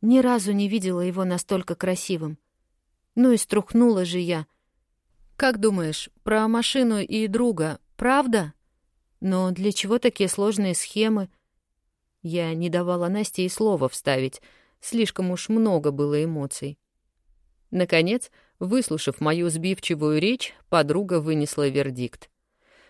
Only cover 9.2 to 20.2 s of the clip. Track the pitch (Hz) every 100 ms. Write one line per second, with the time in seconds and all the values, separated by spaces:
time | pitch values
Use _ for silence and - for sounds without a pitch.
9.2 | 190 185 185 180 202 196 196 240 - -
10.2 | 185 - 202 202 196 170 - 208 220 214
11.2 | 190 - _ _ _ _ _ _ _ _
12.2 | 170 170 165 165 175 175 175 175 175 202
13.2 | 214 - 180 - 220 180 131 - - 131
14.2 | 131 - - _ _ _ - 233 208 -
15.2 | 185 180 - 220 220 175 147 139 147 147
16.2 | 160 156 139 - 139 147 _ _ _ _
17.2 | _ _ _ _ _ 180 180 165 170 240
18.2 | - _ _ _ 180 247 - 156 - -
19.2 | 151 165 170 160 180 - - 160 151 151